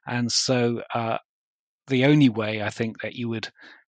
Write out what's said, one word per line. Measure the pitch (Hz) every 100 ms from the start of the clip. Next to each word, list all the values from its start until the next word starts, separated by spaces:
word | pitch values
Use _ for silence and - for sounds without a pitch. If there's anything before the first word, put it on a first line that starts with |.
| -
And | 123 117
so, | - - 123 120 117 -
uh, | 120 113 - - _ _ _ _ _ -
the | 131 135
only | 151 135
way | 107 107 107
I | 104
think | - 113 107
that | 107 -
you | 117
would | 113 - - - -